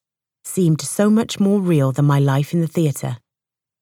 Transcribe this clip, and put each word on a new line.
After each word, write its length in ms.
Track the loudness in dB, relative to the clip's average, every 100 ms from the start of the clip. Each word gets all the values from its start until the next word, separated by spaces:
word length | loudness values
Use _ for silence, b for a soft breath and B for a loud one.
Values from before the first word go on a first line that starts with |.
| _ _ _ _ -10
seemed 340 | 0 0 0
so 300 | -2 -2 2
much 280 | 2 0 -2
more 220 | 0 0
real 320 | 2 2 2
than 140 | 2 2
my 140 | 2
life 340 | 2 0 -2
in 80 | -2
the 60 | -2
theatre. 500 | -2 -2 -2 -8 -10 _ _ _ _ _ _